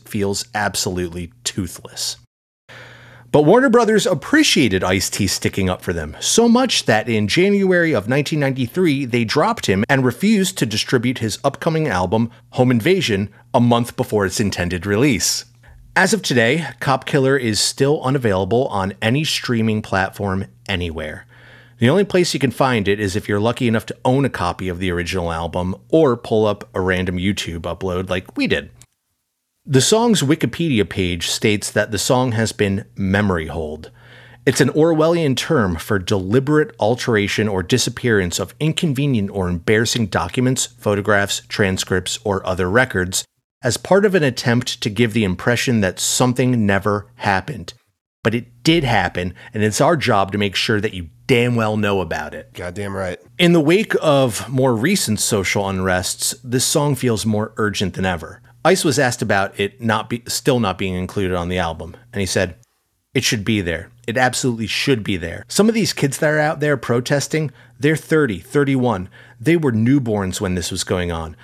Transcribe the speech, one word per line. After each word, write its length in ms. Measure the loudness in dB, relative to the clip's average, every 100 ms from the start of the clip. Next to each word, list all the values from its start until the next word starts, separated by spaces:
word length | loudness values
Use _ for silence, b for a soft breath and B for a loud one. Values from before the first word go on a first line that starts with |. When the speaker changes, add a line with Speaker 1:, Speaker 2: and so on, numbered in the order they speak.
| -8
Speaker 1:
feels 400 | -4 -2 -2 -6
absolutely 800 | -2 -2 -2 -4 -4 -6 -8 -12 _
toothless. 720 | -8 -6 -8 -10 -16 -10 -10 -10 _ _ _ _ _ B B B B B B
But 140 | 4 6
Warner 240 | 6 6
Brothers 360 | 4 4 2 2
appreciated 800 | -2 0 2 4 4 2 2
Ice-T 420 | 2 0 0 -2 -2
sticking 460 | 0 -4 -2 -2
up 100 | -2
for 100 | -4
them, 240 | -6 -6 -6
so 280 | 0 2 4
much 380 | 4 2 0 2
that 240 | 0 2
in 180 | 0 2
January 680 | 2 4 4 2 2 2 0
of 120 | 0
nineteen 320 | -2 0 0
ninety-three, 640 | 0 -2 -4 0 2 0 0
they 200 | 0 2
dropped 400 | 2 2 0 0
him 180 | 0 4
and 160 | 4 2
refused 500 | 2 2 2 2 -2
to 80 | -2
distribute 500 | -2 0 0 0 -2
his 220 | -4 -2
upcoming 440 | -4 -2 -2 -2 0
album, 420 | -2 0 0 -2 B B
Home 180 | 2 4
Invasion, 600 | 4 4 2 2 0 -2 b b 2
a 40 |
month 360 | 4 2 0 -4
before 320 | -2 0 0
its 120 | 0
intended 460 | -2 -2 -2 -2 -2
release. 600 | 2 2 2 -2 -4 -8 _ b b -4 0
As 180 | 2
of 80 | 0
today, 460 | 0 2 2 0 -4 -6
Cop 280 | -2 -2 0
Killer 280 | 2 2 2
is 240 | 0 0
still 440 | -2 0 0 0
unavailable 640 | 0 0 0 0 0 0 0
on 260 | -2 -4 -2
any 220 | -2 0
streaming 580 | -2 -4 -2 0 0 -2
platform 640 | -2 -2 -2 -4 -4 -4 -6 -12 -6
anywhere. 560 | -4 -4 -6 -10 -12 -18 B B B B B
The 100 | 2
only 140 | 4 2
place 280 | 2 0
you 60 | 0
can 120 | -2
find 360 | 0 0 2 0
it 120 | 0
is 160 | 0 -2
if 120 | -2
you're 120 | 0
lucky 280 | 0 0 0
enough 180 | 0 -4
to 100 | -6 0
own 200 | 0 0
a 40 |
copy 400 | -2 -4 -4 -6
of 100 | -4
the 120 | -2
original 400 | -2 -2 -4 -4
album 440 | -4 -4 -4 -4 -6 0
or 260 | 2 2 0
pull 300 | 0 0 2
up 240 | -2 -6
a 60 | -4
random 380 | 0 0 -2 -2
YouTube 440 | -2 -4 -6 -8
upload 480 | -8 -6 -6 -4 -4
like 280 | -6 -6 -4
we 80 | -2
did. 220 | -2 -4 -20 -20 _ _ _ _ _ _ _ 0
The 160 | 2
song's 400 | 4 2 4 2
Wikipedia 640 | 2 0 -2 -2 0 0 0
page 400 | -2 -2 -4 -6
states 440 | -2 0 0 -2
that 200 | -2 -2
the 60 | -2
song 360 | 0 2 2
has 180 | 0 -2
been 340 | 0 -2 -2 -6 -6
memory 520 | 0 2 2 0 -4
holed. 440 | -8 -8 -10 -16 B B B B B -2
It's 160 | 2
an 80 | 2
Orwellian 680 | 4 2 4 2 2 0 -2
term 400 | 0 2 2 -2
for 220 | -2 -2
deliberate 760 | 0 -2 2 2 4 2 2 0
alteration 680 | 0 0 2 2 2 0 0
or 160 | 0
disappearance 760 | 0 0 0 -2 2 2 2 -2
of 160 | -6 -4
inconvenient 720 | -2 0 -2 0 0 0 -2
or 160 | -2 -2
embarrassing 600 | -2 2 2 2 0 -2
documents, 580 | -2 -2 0 0 0 -4
photographs, 760 | -4 -2 0 2 2 2 -4 -6
transcripts, 720 | 0 0 0 -2 -2 -2 -6
or 220 | -2 -2 -2
other 240 | -2 0
records 560 | 2 2 0 -2 -4 -8 _ _ _
as 160 | -4 -4
part 280 | 2 2 4
of 100 | 2
an 80 |
attempt 580 | 0 0 0 0 -2 -6
to 60 | -4
give 240 | 0 2
the 100 | 2
impression 560 | 0 0 0 0 2 2
that 200 | 0 -2
something 640 | -4 0 2 2 0 2 2
never 420 | 2 0 -2 -6 -6
happened. 580 | 0 0 -2 -12 -14 -18 _ _ _ _
But 140 | -2 -2
it 280 | -8 -4
did 200 | 0 2
happen, 500 | 2 2 0 -2 -6 -8 B
and 100 | -2
it's 180 | 0 2
our 160 | 2 2
job 340 | 2 2 2
to 40 | 0
make 180 | -2 -2
sure 240 | -2 -2
that 120 | -2
you 160 | -6 -12 -10 0
damn 300 | 2 2 0
well 220 | 0 0
know 240 | 0 0
about 320 | -2 -6 -8
it. 180 | -12 -16
Speaker 2:
Goddamn 400 | -12 -12 -8 -8
right. 240 | -6 -6 -8 -10 2
Speaker 1:
In 160 | 4
the 80 | 6
wake 320 | 4 2 2 0
of 480 | 2 4 2 -2 -4
more 260 | 0 2 2
recent 460 | 2 0 0 -2
social 420 | 0 0 0 -2
unrests, 720 | -2 -2 0 0 -2 -6 -6 -8
this 220 | -4 -2 0
song 300 | 0 0 0
feels 300 | 0 0 0
more 280 | -2 -2 -2
urgent 380 | -2 -2 -4
than 120 | -2 -2
ever. 360 | -2 -8 -18 b b 2
Ice 200 | 2 2
was 140 | 2
asked 220 | 0 0
about 360 | 0 0 -2 -4
it 220 | -6 -4
not 280 | -2 -2 -2
be, 140 | -8 -6
still 320 | -4 0 0
not 180 | 0 -2
being 180 | -4 -4
included 400 | -6 -4 -2 -2
on 140 | -2
the 80 | -2
album, 400 | -2 -6 -12 -18 -12
and 80 | -6
he 40 | -2
said, 300 | 0 -2 -4 _ _ _ _ _
"It 120 | -2 -2
should 180 | -2
be 160 | 0 0
there. 300 | 0 -4 -8 _ -6
It 100 | 0
absolutely 500 | 0 2 -2 -2 -4
should 360 | -4 0 0
be 140 | 0 -4
there. 260 | -4 -10 -6
Some 180 | 0 2
of 80 | 2
these 160 | 0
kids 260 | 0 -2 0
that 100 | 0
are 100 | 2
out 220 | 0 0
there 160 | 0 0
protesting, 720 | 0 -2 0 -2 0 -4 -4 b b b
they're 200 | 0 0
thirty, 420 | 2 2 2 -2
thirty-one. 720 | -2 0 2 2 2 0 -4 B B B
They 200 | 0 2
were 160 | 2
newborns 640 | 2 2 2 2 -2 -2 -2
when 160 | -2 -2
this 160 | -4
was 140 | -6 -4
going 260 | -2 -2
on. 240 | -4 -8 -12